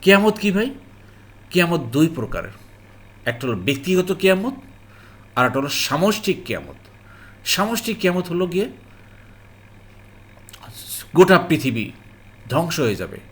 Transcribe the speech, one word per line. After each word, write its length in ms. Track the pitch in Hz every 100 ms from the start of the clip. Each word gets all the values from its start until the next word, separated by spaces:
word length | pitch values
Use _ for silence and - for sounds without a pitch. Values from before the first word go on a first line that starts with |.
কিয়ামত 380 | 185 196 208 208
কি 120 | 202
ভাই? 180 | 196 240 - - - - - - - -
কিয়ামত 300 | 180 175 170
দুই 280 | 120 113 160
প্রকারের, 440 | 160 110 - - - - - - - - - -
একটা 220 | 117 131
হলো 100 | 110
ব্যক্তিগত 580 | 92 139 170 180 180 190
কিয়ামত, 340 | 190 185 226 277 - - - - - - - -
আর 100 | 127
একটা 140 | 123
হলো 100 | 139
সামষ্টিক 760 | - - 143 190 208 - 180 -
কিয়ামত। 300 | 98 - - - - - - - - -
সামষ্টিক 540 | - 208 226 - 208
কিয়ামত 280 | 185 180 180
হলো 200 | 170 180
গিয়ে 220 | 175 233 - - - - - - - - - - - - - - - - - - - - - - - - 151
গোটা 240 | 185 180
পৃথিবী 520 | - 156 131 113 104 - - - - - -
ধ্বংস 300 | 139 170 160
হয়ে 160 | 127 95
যাবে 220 | 87 - -